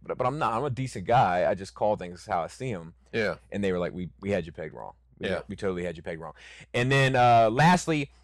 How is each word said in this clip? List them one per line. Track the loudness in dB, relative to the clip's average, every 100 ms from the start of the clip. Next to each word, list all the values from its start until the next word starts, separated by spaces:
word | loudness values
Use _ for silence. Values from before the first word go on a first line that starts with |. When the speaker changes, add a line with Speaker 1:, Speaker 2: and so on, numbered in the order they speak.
Speaker 1:
but, | -8 -4
but | -2
I'm | -2
not. | -2
I'm | 0
a | -2
decent | -4 -6 -6 0
guy. | 4 4 2 2
I |
just | 0 -6
call | -4 -2 -2
things | -4 -12 -6
how | -4
I | -4
see | -8 -8
'em. | -8 -10 -20 _
Speaker 2:
Yeah. | -4 -2 -4 _
Speaker 1:
And | -4
they | 0
were | 0
like, | -2
"We, | -4 -10 -8
we | -4
had | -2 -4
you |
pegged | -10 -12
wrong. | -12 -16 -18 _ -8
We, | -4
Speaker 2:
Yeah. | -4 -6
Speaker 1:
we | -6
totally | -4 -4
had | -6 -8
you |
pegged | -10 -10
wrong." | -12 -16 -20 -20 -8
And | -2 2
then, | 4 4 4
uh, | 6 8 6
lastly, | 6 4 4 2 -2 -2 _